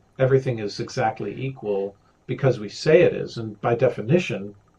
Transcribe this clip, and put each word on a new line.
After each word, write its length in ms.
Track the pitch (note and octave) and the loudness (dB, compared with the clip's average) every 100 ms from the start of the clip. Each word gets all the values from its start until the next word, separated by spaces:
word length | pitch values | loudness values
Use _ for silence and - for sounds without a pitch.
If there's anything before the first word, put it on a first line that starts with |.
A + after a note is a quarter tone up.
| _ - | _ 0
everything 420 | C3 C3+ C3+ A2+ | 4 4 2 -4
is 200 | G2+ - | -6 -8
exactly 560 | A#2 C3 A2+ - G#2 G#2+ | -8 -2 -2 -2 -8 -8
equal 480 | C3+ C3 G#2 G2 G2 - _ _ | -8 -6 -4 -4 -4 -10 _ _
because 320 | - - C3 G#2 | -10 0 2 2
we 120 | G#2 | -4
say 320 | - D#3 F3 | -4 4 6
it 120 | D#3+ | 6
is, 220 | F2+ - | 2 -8
and 240 | A#2+ A2 - | -8 -10 -6
by 160 | A#2+ | -2
definition, 800 | A#2+ B2+ - G#2+ F3 - G2 G#2 - _ | 2 2 0 0 0 0 -6 -10 -16 _